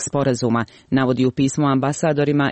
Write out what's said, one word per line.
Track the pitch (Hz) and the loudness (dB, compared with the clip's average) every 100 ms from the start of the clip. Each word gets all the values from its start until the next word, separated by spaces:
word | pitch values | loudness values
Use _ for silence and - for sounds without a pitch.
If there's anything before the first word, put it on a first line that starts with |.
| - | -2
sporazuma, | 143 135 120 123 117 110 - _ | -2 0 0 0 -2 -4 -10 _
navodi | 135 127 127 127 | 0 0 2 0
u | |
pismu | - 135 - 147 | 2 -2 0 0
ambasadorima | 135 135 147 165 147 147 147 139 | 0 0 -2 0 0 0 2 0